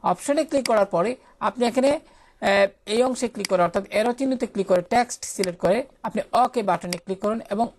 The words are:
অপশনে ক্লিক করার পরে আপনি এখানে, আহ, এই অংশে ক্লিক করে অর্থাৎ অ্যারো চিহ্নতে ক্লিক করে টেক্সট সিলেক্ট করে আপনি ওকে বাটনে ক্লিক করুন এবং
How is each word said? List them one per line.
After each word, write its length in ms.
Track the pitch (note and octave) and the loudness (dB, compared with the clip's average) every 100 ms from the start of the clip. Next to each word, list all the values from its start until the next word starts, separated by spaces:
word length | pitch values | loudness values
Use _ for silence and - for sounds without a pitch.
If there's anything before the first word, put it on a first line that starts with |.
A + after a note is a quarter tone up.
| - | -2
অপশনে 320 | F3+ - D4 D#4 | -2 0 -2 0
ক্লিক 160 | C#4 B3 | -2 2
করার 160 | A3 G3 E3+ | 2 2 0
পরে 160 | G3 B3+ _ _ A3 | -2 -4 _ _ -6
আপনি 160 | - A#3+ | -2 -2
এখানে, 200 | A#3 C4+ | 2 2
আহ, 760 | D4+ - _ _ _ - G3 G3 _ - | 0 -6 _ _ _ 0 4 2 _ -4
এই 80 | A3 B3+ | 0 0
অংশে 200 | B3 A#3+ | 0 -6
ক্লিক 140 | - G3 | -6 -2
করে 100 | F#3 E3+ | 2 2
অর্থাৎ 160 | G3+ G3 | 0 -2
অ্যারো 180 | G3+ A3+ A#3+ | 0 0 0
চিহ্নতে 260 | C4+ B3+ A#3+ | -2 -2 -4
ক্লিক 140 | G3 F#3+ | -4 0
করে 100 | F3+ F3 | 0 2
টেক্সট 280 | A#3 A#3+ - - | 0 0 -6 -12
সিলেক্ট 260 | - F3+ E3+ F3 | -4 -4 0 0
করে 120 | G#3+ C4+ _ A3+ | 0 -2 _ -8
আপনি 140 | A3 - A3 | -6 -2 0
ওকে 180 | B3 B3 G3 | 0 0 -2
বাটনে 280 | E3+ F3+ F3 - | -2 -4 -10 -8
ক্লিক 140 | F#3+ G#3 | -4 -4
করুন 140 | A3+ - | -4 -6
এবং 120 | G#3 A#3 | -4 -4